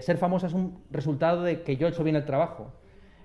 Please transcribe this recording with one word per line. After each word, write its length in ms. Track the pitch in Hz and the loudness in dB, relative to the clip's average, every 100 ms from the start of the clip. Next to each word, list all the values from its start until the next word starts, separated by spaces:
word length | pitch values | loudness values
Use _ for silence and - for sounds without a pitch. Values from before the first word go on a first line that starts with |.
ser 160 | - 170 | 0 2
famosa 300 | 180 185 180 | 2 2 0
es 40 | |
un 240 | 175 185 - - | -2 -2 -6 -8
resultado 520 | - 147 135 165 175 | -4 -2 2 2 2
de 200 | 175 165 | 0 -2
que 160 | 165 135 | -2 0
yo 80 | 165 | 0
he 40 | |
hecho 140 | 170 | 2
bien 120 | 160 151 | 2 2
el 100 | 143 | 2
trabajo". 460 | 135 170 - 107 - - - - - | 0 0 -2 -16 -18 -20 -20 -20 -18